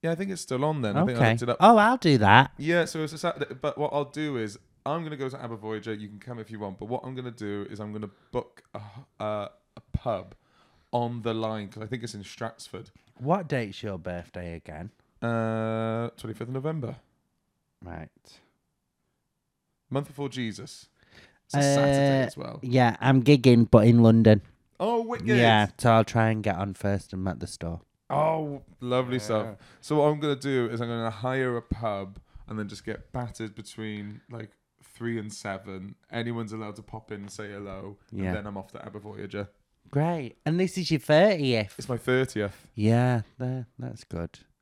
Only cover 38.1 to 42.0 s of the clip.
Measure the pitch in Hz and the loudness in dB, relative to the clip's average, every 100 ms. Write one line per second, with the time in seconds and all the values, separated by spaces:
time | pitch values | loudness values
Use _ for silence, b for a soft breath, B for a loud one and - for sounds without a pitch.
38.1 | 107 95 92 104 101 95 - - 104 104 | -6 -4 -4 -6 -12 -14 -16 -16 -16 -16
39.1 | 101 101 104 98 _ _ _ _ 139 156 | -14 -10 -8 -10 _ _ _ _ -2 0
40.1 | 170 123 - - 170 185 185 170 156 - | -2 -8 -8 -4 0 0 -2 -2 -2 4
41.1 | 151 202 185 139 117 104 - 104 120 | 6 6 4 2 2 0 -8 -8 -6